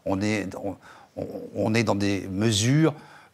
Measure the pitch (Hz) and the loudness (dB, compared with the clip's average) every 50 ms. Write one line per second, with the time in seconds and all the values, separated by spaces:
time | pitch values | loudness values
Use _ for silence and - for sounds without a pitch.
0 | _ - 95 95 101 107 107 104 95 90 95 98 - 101 92 - - - - - | _ -4 -2 0 0 0 0 0 -2 -6 -8 -8 -8 -8 -10 -10 -16 -20 -20 -20
1 | - - _ - - - - - - - - 104 101 110 110 117 117 101 101 101 | -20 -16 _ -10 -10 -8 -8 -12 -12 -10 -4 -2 0 2 2 2 2 2 2 0
2 | 104 101 101 95 - 95 95 95 107 117 110 98 104 120 135 151 160 156 143 - | 2 0 0 -2 -2 -4 -4 0 2 2 2 2 2 4 4 4 4 2 2 -2
3 | - - - - - - | -14 -20 -20 -20 -20 -10